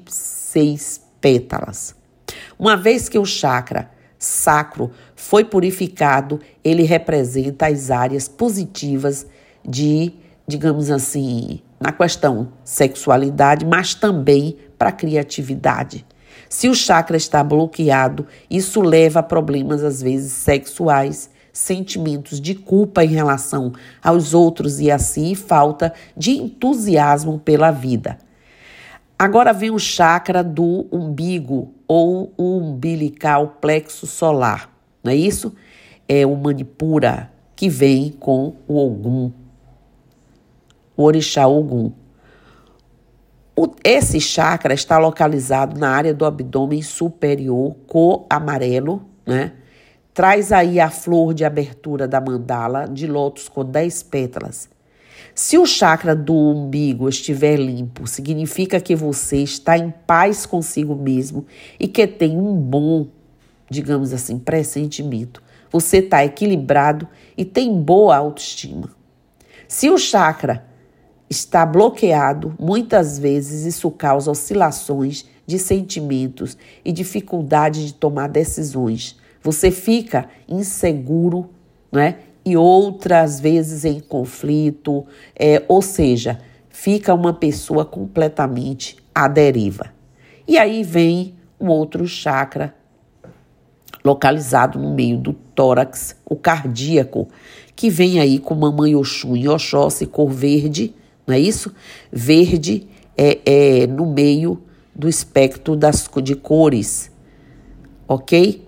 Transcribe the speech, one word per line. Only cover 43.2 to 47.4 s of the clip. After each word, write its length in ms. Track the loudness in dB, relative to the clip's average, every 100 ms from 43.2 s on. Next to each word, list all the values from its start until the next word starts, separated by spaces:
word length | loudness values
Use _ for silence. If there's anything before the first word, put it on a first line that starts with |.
| _ _ _ -2
O, 100 | -2 0
esse 380 | 2 4 2 -2
chakra 540 | -2 0 0 0 -2
está 240 | -2 2 4
localizado 840 | 4 2 0 0 -2 -2 -2 -2
na 80 | -2
área 240 | 0 0
do 140 | 0 -2
abdômen 560 | -4 -4 -4 -2 -4
superior, 920 | -6 -6 -6 -2 -2 -2